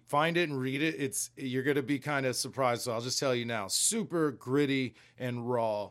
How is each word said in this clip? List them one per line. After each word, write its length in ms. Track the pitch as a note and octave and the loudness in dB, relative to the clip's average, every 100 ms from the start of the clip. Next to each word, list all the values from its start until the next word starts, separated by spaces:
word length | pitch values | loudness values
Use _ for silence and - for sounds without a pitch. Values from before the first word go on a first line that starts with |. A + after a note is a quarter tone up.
| - | -2
find 280 | C#3+ E3 E3+ | 2 2 2
it 140 | E3 | 0
and 100 | C3+ | 0
read 220 | C3 C#3 | -2 0
it, 140 | D#3 D#3 | 0 0
it's, 320 | C#3+ - - - | -4 -4 -8 -6
you're 240 | C3 B2+ | -4 0
gonna 200 | C3 D3 | 2 2
be 160 | B2 C#3+ | 0 -2
kinda 360 | D3 C#3+ C3 | 0 0 0
surprised. 480 | A#2+ C3 B2+ B2+ A#2 | 0 -4 0 2 2
So 100 | B2+ | 0
I'll 80 | A2+ | -4
just 180 | B2 - | -2 -2
tell 160 | C#3 | 0
you 120 | B2 A#2 | 0 0
now, 220 | A2+ G2 | -4 -2
super 640 | - - A3+ F3+ E3+ D3+ | 0 2 0 0 0 0
gritty 640 | C3 B2 C#3 C#3+ C3+ B2 - - - | 0 0 2 4 2 -2 -6 -20 -8
and 300 | B2 A#2+ A#2+ | -6 -4 0
raw. 400 | B2 A2+ G#2 G2 | 0 2 0 -4